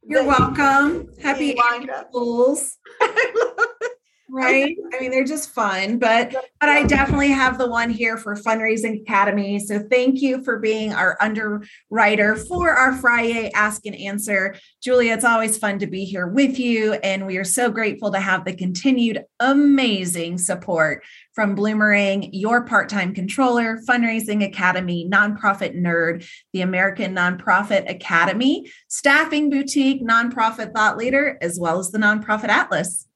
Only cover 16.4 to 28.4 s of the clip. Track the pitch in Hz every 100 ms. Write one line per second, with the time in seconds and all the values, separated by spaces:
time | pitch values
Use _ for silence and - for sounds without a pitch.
16.4 | 277 254 247 226 214 214 196 190 190 185
17.4 | 190 - 240 214 220 - 208 190 190 185
18.4 | - 180 185 180 277 254 233 214 - _
19.4 | 247 277 294 277 254 202 180 175 165 180
20.4 | - 180 - 170 156 143 - - _ -
21.4 | 208 196 208 214 214 202 202 196 - 196
22.4 | 208 240 240 320 - 202 180 196 185 -
23.4 | 262 240 233 226 - 247 233 220 214 208
24.4 | 196 196 185 185 180 175 170 196 208 208
25.4 | 214 196 208 175 175 170 165 170 175 -
26.4 | _ 190 185 185 190 190 190 185 180 180
27.4 | - 185 208 196 190 180 - 170 170 214